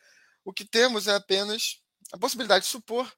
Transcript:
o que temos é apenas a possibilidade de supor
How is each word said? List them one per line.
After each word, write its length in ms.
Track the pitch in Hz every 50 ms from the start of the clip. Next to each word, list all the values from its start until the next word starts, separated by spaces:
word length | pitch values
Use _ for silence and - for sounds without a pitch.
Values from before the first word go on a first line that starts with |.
| _ _ _ _ _ _ _ _ _
o 80 | - 196
que 140 | - 196
temos 400 | - - 226 240 262 240 214 190 208
é 60 | 202
apenas 680 | 202 202 - 190 190 202 208 214 226 - - - - _ _ _ _ - - -
a 60 | 185
possibilidade 460 | 196 269 262 226 247 214 202 190 190
de 60 | -
supor 420 | - 254 - - 220 240 254 240 -